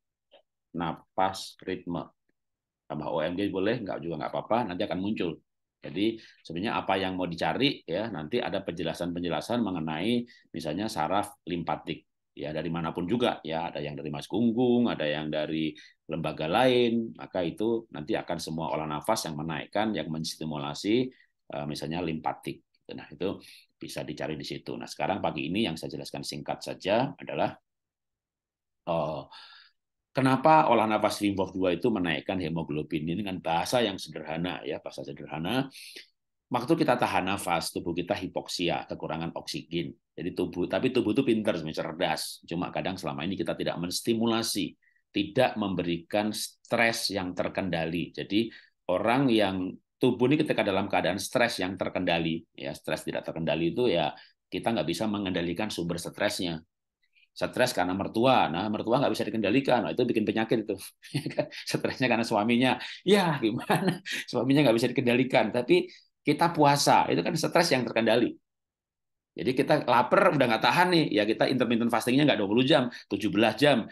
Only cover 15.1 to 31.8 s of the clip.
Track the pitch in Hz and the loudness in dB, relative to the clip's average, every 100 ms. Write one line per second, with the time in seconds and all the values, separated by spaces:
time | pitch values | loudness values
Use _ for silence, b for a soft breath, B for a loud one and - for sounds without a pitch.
15.1 | 76 76 76 76 78 78 - B B - | -2 -2 -2 -2 -2 -2 -4 B B -8
16.1 | 80 80 71 78 104 131 123 120 117 113 | -6 -4 -4 0 2 4 4 4 2 -2
17.1 | - 71 92 85 80 110 113 - 76 76 | -8 -8 -4 -2 -2 0 -2 -4 -10 -4
18.1 | 76 - 85 78 80 80 73 78 76 - | -4 -4 -6 -6 -4 -2 -2 -2 -4 -2
19.1 | 110 85 76 82 76 - 101 110 92 76 | -2 -2 -6 -6 -6 -4 -2 -2 -2 -4
20.1 | 80 80 - 78 73 71 71 98 120 131 | -6 -6 -6 -6 -6 -6 -4 0 2 0
21.1 | B B B - 71 73 76 76 85 87 | B B B -12 -8 -6 -6 -6 -4 -4
22.1 | 80 69 - - 69 _ _ - - - | -4 -4 -6 -6 -10 _ _ -16 -16 -14
23.1 | 76 95 - B B B _ 78 76 73 | -6 -6 -6 B B B _ -12 -10 -8
24.1 | 71 71 76 71 69 69 60 58 - 76 | -6 -6 -6 -8 -10 -10 -10 -10 -4 -2
25.1 | 98 87 73 69 98 107 80 71 73 69 | 0 -2 -2 -2 0 0 -2 -8 -10 -8
26.1 | 71 71 71 71 69 - 64 92 110 135 | -10 -8 -8 -6 -8 -8 -6 0 2 2
27.1 | - - 76 98 - _ _ _ _ _ | -4 -8 -2 -2 -4 _ _ _ _ _
28.1 | _ _ _ _ _ _ _ - 82 76 | _ _ _ _ _ _ _ -4 -2 -2
29.1 | 76 73 B B B B B _ _ _ | -4 -10 B B B B B _ _ _
30.1 | - 131 131 156 156 110 113 110 107 104 | 0 2 4 8 8 8 6 4 4 2
31.1 | - 104 98 90 95 92 87 | 2 0 0 -2 0 0 2